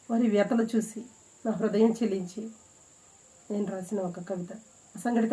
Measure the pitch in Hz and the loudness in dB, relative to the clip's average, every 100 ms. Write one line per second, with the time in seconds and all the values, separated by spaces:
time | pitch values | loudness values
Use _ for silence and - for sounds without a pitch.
0 | - 233 233 202 196 233 226 220 - 220 | -2 2 4 4 4 2 2 0 -2 -8
1 | - - - - 226 180 214 202 226 220 | -14 -20 -20 -8 -4 -2 2 4 4 4
2 | 214 190 180 220 226 - - - - - | 0 -2 -6 -10 -12 -14 -20 -20 -20 -20
3 | - - - - - 208 196 190 180 202 | -20 -20 -20 -16 -6 -4 -4 -6 -4 -4
4 | 180 175 175 185 175 - - - - 202 | -4 -6 -6 -6 -8 -12 -18 -20 -20 -6
5 | 240 233 226 | 0 2 4